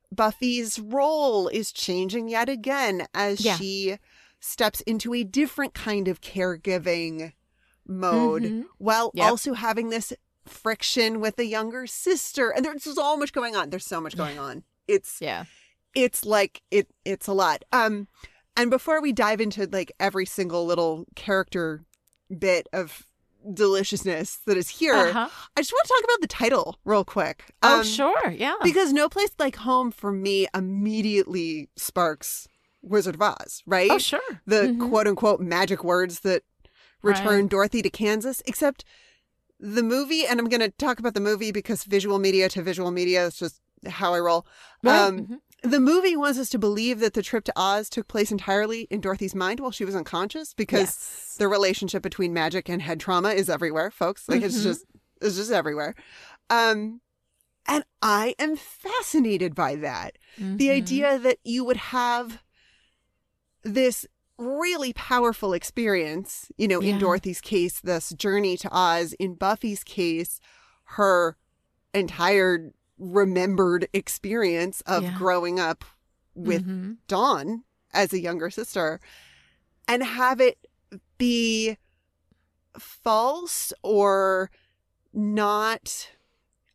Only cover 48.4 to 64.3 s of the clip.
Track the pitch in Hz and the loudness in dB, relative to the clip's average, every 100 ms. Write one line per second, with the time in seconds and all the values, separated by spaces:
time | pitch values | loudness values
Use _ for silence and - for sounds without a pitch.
48.4 | 190 196 214 226 226 202 185 190 190 190 | 0 0 0 -2 -6 -4 -4 -4 -4 -2
49.4 | 185 247 269 208 196 196 156 170 196 311 | -2 -4 -6 -6 -4 -4 -4 -4 -4 -6
50.4 | 311 - 208 208 190 - - - - - | -10 -6 0 2 0 -2 -12 -14 -10 -2
51.4 | 202 202 196 185 190 190 185 - 180 170 | 2 4 2 0 -4 -6 -6 -4 -2 0
52.4 | 160 185 - 175 151 160 - 180 190 196 | -2 -2 -4 -6 -4 -6 0 2 2 2
53.4 | 190 151 170 156 185 - 175 202 - 247 | 0 0 0 0 -2 0 -2 -2 -2 0
54.4 | 247 233 208 170 - _ _ - 208 185 | 0 0 0 -2 -8 _ _ -4 -4 -2
55.4 | 214 214 156 147 147 - - - - - | 0 0 0 -4 -6 -10 -18 -20 -20 -10
56.4 | - 233 226 214 214 233 _ _ _ _ | 0 4 4 2 -2 -10 _ _ _ _
57.4 | _ _ - 294 - - 220 208 226 269 | _ _ -2 -2 -2 -2 2 2 2 0
58.4 | 302 311 - - 381 480 - 311 233 196 | -2 -2 -8 -14 -6 -4 0 2 4 2
59.4 | 175 151 147 147 147 113 85 - _ - | -2 -2 -2 -2 -6 -8 -10 -14 _ -10
60.4 | 190 202 277 277 180 269 285 269 247 - | -6 0 2 2 0 0 2 2 2 0
61.4 | - 240 247 247 - 254 240 240 240 226 | -2 -2 0 -2 -2 -2 0 0 -4 -12
62.4 | _ _ _ _ _ _ _ _ _ _ | _ _ _ _ _ _ _ _ _ _
63.4 | _ _ 220 214 254 - - _ _ | _ _ -4 2 2 2 -8 _ _